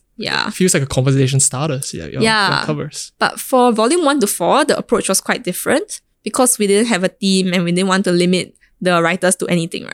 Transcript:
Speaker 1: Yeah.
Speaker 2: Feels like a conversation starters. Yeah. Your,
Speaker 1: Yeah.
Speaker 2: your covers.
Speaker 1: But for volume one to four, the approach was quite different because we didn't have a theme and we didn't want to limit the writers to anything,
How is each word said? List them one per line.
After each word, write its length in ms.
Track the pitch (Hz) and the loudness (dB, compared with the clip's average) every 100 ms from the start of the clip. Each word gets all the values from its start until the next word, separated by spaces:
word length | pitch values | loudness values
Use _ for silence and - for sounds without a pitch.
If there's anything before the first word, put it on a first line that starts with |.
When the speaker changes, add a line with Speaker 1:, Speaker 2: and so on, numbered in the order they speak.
| _ - | _ -10
Speaker 1:
Yeah. 320 | - 71 - | -4 -4 -4
Speaker 2:
Feels 240 | - 185 | 0 2
like 100 | 170 | 2
a 40 | 135 | 0
conversation 520 | - 131 135 131 135 | 0 2 2 2 2
starters. 540 | - 127 156 131 - | 0 -2 -4 -6 -8
Yeah. 120 | - - | -10 -8
Your, 140 | - | -2
Speaker 1:
Yeah. 360 | 220 220 190 156 | 0 2 0 0
Speaker 2:
your 80 | - | -2
covers. 460 | 147 143 - - - | -6 -8 -10 -14 -4
Speaker 1:
But 220 | 214 - | -4 -4
for 320 | - 254 247 | 0 2 4
volume 320 | 220 226 349 294 | 2 2 2 2
one 140 | 285 | 2
to 80 | 208 | 0
four, 380 | - 175 170 190 | 0 2 2 2
the 120 | - | 0
approach 300 | - 233 - | 0 -2 0
was 120 | 190 | -2
quite 220 | - 185 | -2 -4
different 580 | - 180 180 254 415 - _ _ | -6 -6 -2 -2 -4 -12 _ _
because 360 | 220 - 254 - | -6 0 0 2
we 80 | 202 | 2
didn't 200 | 202 240 | 2 2
have 160 | 185 | 0
a 40 | 185 | -2
theme 440 | - 196 190 185 | -2 0 2 2
and 100 | 180 | 0
we 80 | 170 | 0
didn't 160 | 175 190 | 0 2
want 140 | 190 190 | 0 2
to 60 | |
limit 440 | 175 180 180 - _ _ _ | 2 2 0 -2 _ _ _
the 200 | 180 175 | 0 2
writers 340 | 165 180 180 185 | 0 2 0 0
to 100 | - | 0
anything, 380 | 175 165 - - | -2 -2 -8 -10